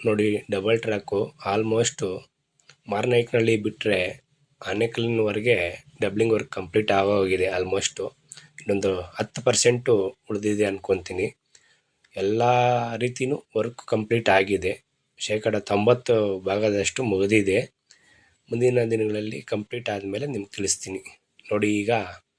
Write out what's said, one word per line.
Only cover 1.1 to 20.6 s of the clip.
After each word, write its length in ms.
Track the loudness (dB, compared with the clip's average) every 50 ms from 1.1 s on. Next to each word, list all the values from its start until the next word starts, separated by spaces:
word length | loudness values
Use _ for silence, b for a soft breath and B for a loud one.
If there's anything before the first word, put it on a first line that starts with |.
| -2 -2 -2 -2 -6 -10 -6 -2 -2
almost 680 | 0 0 0 2 2 0 0 -2 -4 -6 -6 -6 -8 -12 _ _ _ _ _ _ _ _ _ -20 _ _ -6
ಮಾರನಾಯಕನಹಳ್ಳಿ 680 | -4 -2 0 2 2 2 2 2 2 2 4 4 2
ಬಿಟ್ರೆ 680 | 2 0 -4 -6 -2 0 0 2 2 0 -2 -4 -10 _ _ _ _ _ _ _ -14 -8
ಆನೇಕಲ್ನವರೆಗೆ 1200 | -6 -2 -2 -2 -2 -2 -2 -2 0 2 2 2 0 0 0 2 2 2 2 2 -4 -6 -10 -18 -16 _ -4 -4
ಡಬ್ಲಿಂಗ್ 300 | -2 0 2 2 4 2
ವರ್ಕ್ 180 | 2 0 -4
ಕಂಪ್ಲೀಟ್ 400 | -8 -10 -8 -2 0 0 2 2
ಆಗೋಗಿದೆ 540 | 2 2 4 4 2 2 2 2 2 0 0
almost. 580 | 0 0 -2 -2 -2 -2 -2 -2 -4 -6 -6 -10 -10 -10 _ _ B B B B B B -14
ಇನ್ನೊಂದು 400 | -4 -2 -2 0 0 0 -2 -2
ಹತ್ತು 420 | -4 -10 -6 -8 -8 -6 -6 -4 0
ಪರ್ಸೆಂಟು 720 | 0 2 4 4 4 2 2 2 2 2 2 2 0 -4 _ _ -8
ಉಳಿದಿದೆ 340 | -6 -4 -2 -2 0 0 0
ಅನ್ಕೊಂತೀನಿ. 680 | 0 -2 -4 -2 -2 -2 -2 -2 -8 -4 -4 -4 -4 -4 _ _ _ b b b b b b b b b _ _ _ -8
ಎಲ್ಲ 260 | -4 -2 0 0 2 2 4 4 4 4 4 2 2 0 -2 -4
ರೀತಿನೂ 460 | -4 -4 -4 -4 -4 -4 -2 -4 -4 -6 _ -2
ವರ್ಕ್ 300 | -2 -2 -2 -4 -10 -6
ಕಂಪ್ಲೀಟ್ 420 | -2 -2 -2 0 0 0 0 4 4
ಆಗಿದೆ, 540 | 4 4 4 4 0 -2 0 -2 -6 -6 _ _ _ _ _ _ _ -10
ಶೇಕಡ 380 | -6 -4 -4 -2 0 0 0
ತೊಂಬತ್ತು 840 | 0 -2 0 0 2 4 4 4 4 4 2 2 2 4 2 0 -2
ಭಾಗದಷ್ಟು 600 | -2 -2 -2 0 2 2 2 2 0 -2 -2 -4 -2
ಮುಗಿದಿದೆ. 560 | 0 0 2 2 4 4 4 4 4 2 0 0 -4 _ _ _ b b b b b b b b b b b b -8
ಮುಂದಿನ 340 | -4 2 2 2 4 2 2 2
ದಿನಗಳಲ್ಲಿ 520 | 0 0 0 0 -2 -4 -4 -6 -8 -10 -8
ಕಂಪ್ಲೀಟ್ 460 | -6 -6 -6 -6 -6 -10 -8 -6 -6
ಆದಮೇಲೆ 380 | -6 -6 -6 -6 -6 -6 -6
ನಿಮ್ಗೆ 300 | -6 -6 -6 -8 -10 -8
ತಿಳಿಸ್ತೀನಿ. 460 | -6